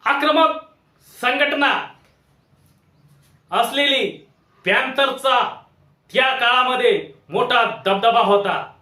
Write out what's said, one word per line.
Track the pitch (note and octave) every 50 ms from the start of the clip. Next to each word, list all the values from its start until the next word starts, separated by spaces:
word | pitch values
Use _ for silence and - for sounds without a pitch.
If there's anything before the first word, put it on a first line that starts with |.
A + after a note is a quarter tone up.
| _
आक्रमक | A3+ C#4 C#4+ C#4 D4+ D4+ D#4+ D#4+ D#4+ D#4+ - - - _ _ _ _ _ _ _ - - -
संघटना | - B3 B3+ C#4+ D4 D4 D4 D4+ C#4+ C4+ G#3 - - - - _ _ _ _ _ _ _ _ _ _ _ _ _ _ _ _ _ _ _ _ _ _ _ _ _ _ _ _ _ _ _
असलेली | E3 G3+ A#3+ A#3 C#4 C#4 C#4+ C#4 C4+ C4 G#3+ G3 - - - _ _ _ _ _ _ _ _
पॅंथरचा | F3+ G3 A#3+ C4 C4 C4 - C#4 C4+ B3+ - - C4+ B3+ A#3+ G#3 - - - - _ _ _ _ _ _ _ _ _ -
त्या | A#3 C4 C4 C4
काळामध्ये | C4 A#3+ A#3 B3 B3+ B3+ B3+ B3+ B3+ B3 A3+ G3+ E3 - - - _ _ _
मोठा | D3+ G#3 A#3+ - - A#3+ - - - - -
दबदबा | F#3+ G3+ G3 A3 A#3 A#3 A#3
होता. | A3+ G3 G3+ G3+ G3+ F#3+ E3 C#3+ - - - _